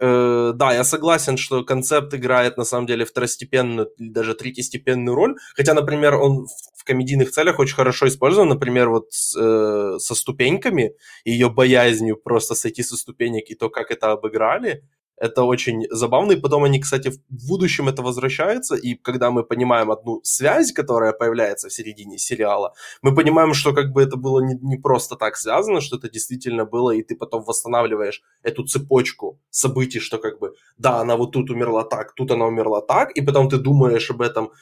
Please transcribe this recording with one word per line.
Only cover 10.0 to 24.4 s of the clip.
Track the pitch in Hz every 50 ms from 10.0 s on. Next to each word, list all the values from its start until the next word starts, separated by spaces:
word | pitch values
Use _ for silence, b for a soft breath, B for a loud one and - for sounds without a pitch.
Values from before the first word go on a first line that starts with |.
со | - - 120
ступеньками, | - - - 135 135 127 127 165 196 - 254 190 151 117 107 - B B B B B B
ее | 117 117 120 123 120
боязнью | 110 127 127 127 127 123 120 120 117 110 113 113 107
просто | 107 - - 120 113 107 - 113
сойти | - - 117 110 - 117
со | - -
ступенек | 117 - - 113 - 120 120 117 110 107 -
и | 113
то, | - 117 110
как | - 123 113 - 117
это | - - 110 107
обыграли. | 107 107 107 104 110 110 110 143 208 247 214 160 143 - _ _ _ _ _ _ - -
Это | 117 - 131 127
очень | 123 127 127 - 131 117 113 113 -
забавно. | - 113 123 117 120 135 190 208 190
И | 170
потом | 139 143 143 147 143
они, | 139 139 131
кстати, | 135 - - 131 135 131
в | 127 - _ _ 135 120 117 131
будущем | 180 190 185 170 - - 143 135
это | 131 135 127
возвращаются. | 127 123 123 127 135 135 - 156 190 220 254 254 - 151
И | - - 123 120
когда | - - - 123 127 123 120
мы | 123 123 117
понимаем | - 120 117 123 123 123 117 110 107 107
одну | 107 - 117 113 101 -
связь, | - - - 127 147 202 302 330 247 -
которая | - 147 - 123 117 113 110 110
появляется | - 120 117 117 120 113 104 101 101 - 98
в | -
середине | - 110 110 107 107 104 101 98 98
сериала, | - - 127 107 107 104 101 101 101 - B B B B B B -
мы | 135 135
понимаем, | 156 160 151 156 160 160 156 147
что | 143 - 151 139
как | 147 139 139 131
бы | 139 135
это | 135 131
было | 127 127 135 131 131